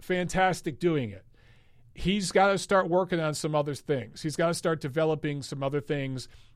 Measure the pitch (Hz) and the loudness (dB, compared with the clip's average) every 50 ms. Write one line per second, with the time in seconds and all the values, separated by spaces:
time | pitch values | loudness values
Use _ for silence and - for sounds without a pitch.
0 | - - 185 180 180 170 - 180 190 185 170 - - 175 143 117 - 175 165 147 | -6 -2 -2 -2 -2 0 2 2 4 4 2 0 -4 -8 -6 -2 0 2 2 2
1 | 127 107 95 95 - - - _ - - - - - - - - - - - - | 0 -2 -6 -12 -18 -20 -20 _ -20 -20 -20 -20 -20 -20 -20 -20 -20 -20 -12 -4
2 | - 170 190 208 196 165 - 196 190 202 196 185 - - 202 190 185 180 165 180 | 0 0 0 0 -2 2 4 4 4 6 4 2 0 2 2 2 4 4 2 2
3 | 190 165 190 170 160 156 151 - - 160 151 151 147 151 143 127 - - 151 131 | 2 2 0 0 0 -2 -2 -2 -4 0 0 0 0 0 -4 -6 -2 -2 -2 -2
4 | 110 110 - - - 160 139 - 170 165 170 170 - 180 165 151 - 147 127 160 | -2 -6 -12 -8 -6 -6 -2 0 0 0 0 0 0 0 0 0 -2 -4 0 0
5 | 160 156 160 147 147 156 147 143 131 - - 139 139 135 139 147 139 - 156 143 | 2 2 2 0 -2 -4 -4 -4 -6 -8 -6 -4 -4 -2 -2 -2 -2 -2 -4 -2
6 | 135 135 131 131 120 - - - - - - | -2 -4 -6 -6 -8 -10 -16 -20 -20 -20 -20